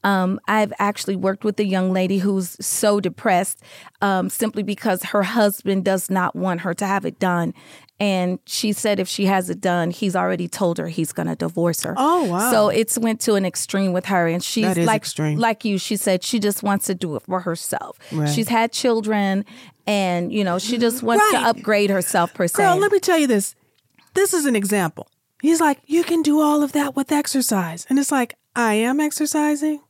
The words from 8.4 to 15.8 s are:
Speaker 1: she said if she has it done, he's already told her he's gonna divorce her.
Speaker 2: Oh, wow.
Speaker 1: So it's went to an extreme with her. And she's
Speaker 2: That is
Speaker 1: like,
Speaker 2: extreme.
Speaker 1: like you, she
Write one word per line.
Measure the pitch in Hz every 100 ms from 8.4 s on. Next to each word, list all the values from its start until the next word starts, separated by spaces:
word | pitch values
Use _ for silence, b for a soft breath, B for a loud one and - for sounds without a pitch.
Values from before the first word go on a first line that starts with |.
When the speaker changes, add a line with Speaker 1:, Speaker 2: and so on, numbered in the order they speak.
| -
Speaker 1:
she | - 214
said | 202 214 202
if | 185
she | - 196
has | 196 180
it | 180
done, | 190 175 170
he's | 175 202 180
already | 180 180 175
told | - 185 170
her | 160
he's | 160 160
gonna | - 170 165
divorce | 165 170 170 165
her. | - 165
Speaker 2:
Oh, | 285 349 254
wow. | 175 233
Speaker 1:
So | 220 208
it's | - 220 -
went | 226 220
to | - 208
an | 190
extreme | - - 196 196
with | 180 185
her. | 196 170
And | 170
she's | - - 185
Speaker 2:
That | 175
is | 170
Speaker 1:
like, | 220
Speaker 2:
extreme. | - - 156 151
Speaker 1:
like | 226 220
you, | 226
she | 190